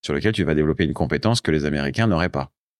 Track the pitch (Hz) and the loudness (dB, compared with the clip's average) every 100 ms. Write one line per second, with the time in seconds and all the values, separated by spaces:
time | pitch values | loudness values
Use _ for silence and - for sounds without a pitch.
0 | - 73 107 101 78 76 76 80 76 - | -4 -2 0 0 0 2 2 2 0 0
1 | 73 73 107 117 - 78 73 73 69 85 | -2 0 0 0 2 0 0 -2 -2 0
2 | 113 82 87 69 69 _ _ | 0 2 0 -2 -6 _ _